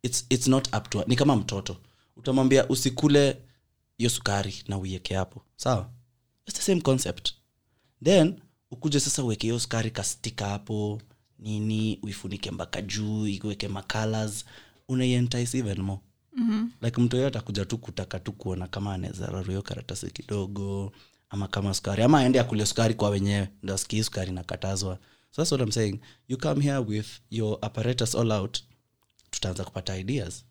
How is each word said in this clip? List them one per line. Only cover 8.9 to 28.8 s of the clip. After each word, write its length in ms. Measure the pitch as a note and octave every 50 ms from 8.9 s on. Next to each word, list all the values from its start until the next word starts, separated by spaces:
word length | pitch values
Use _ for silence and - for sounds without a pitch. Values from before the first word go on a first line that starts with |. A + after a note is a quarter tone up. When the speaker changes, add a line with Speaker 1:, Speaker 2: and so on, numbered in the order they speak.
| C#3+ C#3+
Speaker 1:
sasa 240 | C3+ C#3+ - - C3+
uweke 240 | A#2+ A2 - -
hiyo 120 | A2 A#2 A#2+
sukari 320 | - - - A2+ A2 A2+
kastika 540 | A2+ - G2 - - - - A2+ - - G#2+
hapo, 540 | G2+ G2+ G2+ - - A2 G#2+ G#2 G#2 G#2 G#2+ - _ _ _ _ _ _ -
nini, 600 | - G#2+ G#2+ G#2 G#2+ G#2+ A2 G#2+ A2 A2 G#2+ - -
uifunike 480 | G#2 G2 - - F#2 F#2+ F#2+ - G2+
mpaka 300 | - - E2+ - - -
juu, 460 | G2 G2 G2+ G#2+ G#2+ G#2 G#2+ G#2+ G#2+
iweke 400 | G#2 G2+ F#2+ - G#2+ G2+ G2+ -
ma 140 | G2+ G2 G2
colors, 640 | F#2+ - - A2 A2 A2 A2 A2 A2 G#2+ G#2 A2 - - - - - - _ _ _
unaientice 680 | - C3 B2+ B2+ B2+ B2 B2 B2 A#2+ B2 A#2+ A#2+ A#2+ -
even 240 | C3 B2 G#2 G2 F#2+
more. 180 | F#2+ G2 F#2+ G2 _ _ _ _ _ _ -
Speaker 2:
Mm-hmm. 340 | C4 A#3 A#3 G#3 G#3+ A3+ A#3+ - _
Speaker 1:
Like, 200 | - A#2 A#2+ A#2+
mtu 140 | A#2+ A#2 B2
yeyote 220 | B2+ C3 C#3 B2+
atakuja 280 | A2+ - - G2+ G#2 G2
tu 120 | F#2 -
kutaka 420 | A2 - - F2+ - F#2 - - F#2+
tu 120 | - - -
kuona 340 | - - F#2+ F#2 F2+ F2+
kama 260 | F2+ - G2 G2+ G2+ G2
anaweza 320 | F#2 F#2 F#2 F#2 F#2 -
raru 180 | - - F#2+ F#2
hiyo 140 | G2 F#2+ G2
karatasi 500 | G2+ - - - - - F#2 F#2+ F#2+ F#2
kidogo, 800 | - - - - G2+ G2+ F#2+ F#2+ G2+ G2+ G2 G2 G2 G2 G2 G2 - - - _ _ _ _ _
ama 180 | - G2+ G2
kama 260 | F#2+ - G2+ G2 G2 F#2+
sukari, 300 | - - G2 G2+ G2+ A2
ama 160 | B2+ D#3 D3
aende 200 | C3 B2+ B2+ B2+
akule 260 | A#2 A#2+ A2 G#2+ G#2+
sukari 280 | - - - A2+ A2+ A2+
kwa 160 | A2 G#2+ G#2
wenyewe, 400 | G2+ G2 G2 G2+ G2+ G2+ F#2+ F#2+ - _ -
ndio 120 | F#2+ F#2+
asikie 280 | F#2+ - - - G#2+ A2
sukari 260 | - - G#2 F#2 F#2
inakatazwa. 640 | F#2 F#2 F2 - - - - F#2+ G2 F#2+ G#2 F#2+ F#2 - _ _ _ _ _ _
So 100 | - -
that's 100 | D#3+ E3
what 100 | D3 C3
I'm 100 | B2+ G#2+
saying. 280 | A2 A#2 A2 G#2 G2 G#2+ - - - _ _
You 100 | _ B2+
come 240 | B2 - D#3 D3 C#3+
here 160 | C#3+ C#3+ C#3
with 300 | C#3 B2 G#2 G#2 G#2+ G#2 - - - _ _
your 280 | - A2+ A2 G#2+ G#2+ -
apparatus 540 | - G#2+ - - A2 A#2+ B2 B2 A#2+ A2+ -
all 160 | - A#2 A2+
out, 280 | G#2+ G#2 F#2+ F#2+ - - - _ _ _